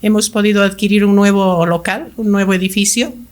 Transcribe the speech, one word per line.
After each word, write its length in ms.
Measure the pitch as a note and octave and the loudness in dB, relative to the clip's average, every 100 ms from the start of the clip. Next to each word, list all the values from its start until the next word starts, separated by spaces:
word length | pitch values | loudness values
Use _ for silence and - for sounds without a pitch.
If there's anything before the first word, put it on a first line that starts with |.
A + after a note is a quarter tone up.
hemos 260 | G#3+ G#3+ G#3+ | 2 0 0
podido 320 | G#3+ G#3 G#3 | -2 0 2
adquirir 420 | G3+ G3 G3+ G#3 G3+ | 0 0 0 2 4
un 100 | G3+ | 4
nuevo 500 | G3+ G3 F#3+ F3 E3+ | 4 2 2 0 0
local, 460 | E3+ E3+ G3+ E4 - | -2 -4 -8 -8 -6
un 140 | G#3+ | -2
nuevo 220 | G3+ F#3+ | 0 0
edificio. 640 | F#3 F#3 G3 G3 - A#3+ - - | 0 -2 -2 -2 -2 -4 -6 -20